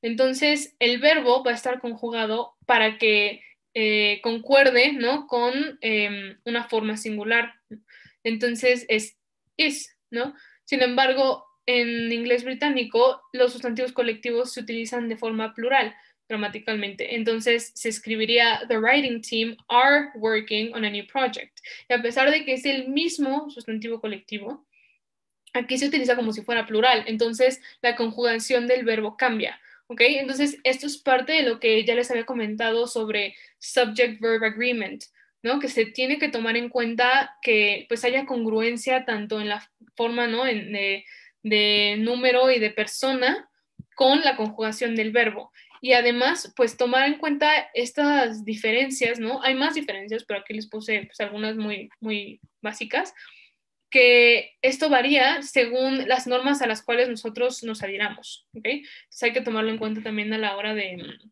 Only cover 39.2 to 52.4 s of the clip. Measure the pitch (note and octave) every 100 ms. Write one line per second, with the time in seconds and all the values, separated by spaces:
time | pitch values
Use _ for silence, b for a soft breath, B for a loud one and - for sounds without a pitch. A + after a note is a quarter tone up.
39.2 | G#3 G#3+ G#3 G#3 - _ _ - A#3 A#3
40.2 | A#3+ A3+ C4 A3 F#3+ G3+ G3 G3 B B
41.2 | B _ A3 G#3+ G#3 G#3 G#3 G#3 A3 B3
42.2 | B3+ B3 C4 B3+ G#3+ G#3+ G#3+ - C4 C4
43.2 | B3+ F#4+ - _ _ _ - - C4 C#4+
44.2 | D#4 B3+ A3 G#3+ A3 G#3+ A#3+ A3+ A3 A3+
45.2 | A3+ G#3+ - b b b B3+ B3 A#3+ A#3+
46.2 | B3+ E4+ - - A#3 - B3 B3+ C#4 D4
47.2 | D#4 C#4+ D4+ D4+ - - A#3+ - D4 D4
48.2 | A#3+ A3 G#3 G#3+ A3 A#3 C4+ C4+ A#3 A#3
49.2 | A3+ C4 C4 C4 D4+ D#4 C#4+ G3 G3+ A3
50.2 | - G3+ G3 G#3+ G#3+ G#3+ G#3+ G#3+ G3 -
51.2 | G3+ G#3 G#3+ A3 G#3+ G3+ A3 _ A3 G#3
52.2 | G3+ -